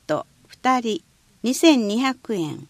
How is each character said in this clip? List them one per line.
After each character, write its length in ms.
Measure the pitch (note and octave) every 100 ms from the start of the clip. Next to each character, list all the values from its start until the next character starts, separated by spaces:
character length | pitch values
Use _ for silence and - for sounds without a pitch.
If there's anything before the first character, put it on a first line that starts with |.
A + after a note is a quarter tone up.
| -
ト 180 | D3+ - _ _
二 340 | - B3+ B3+
人 220 | A3+ G#3 - _ _ _
二 100 | A3+
千 340 | C4 E4 C4+ G#3
二 120 | G#3+
百 340 | C4+ B3+ -
円。 340 | G#3 D#3 C#3+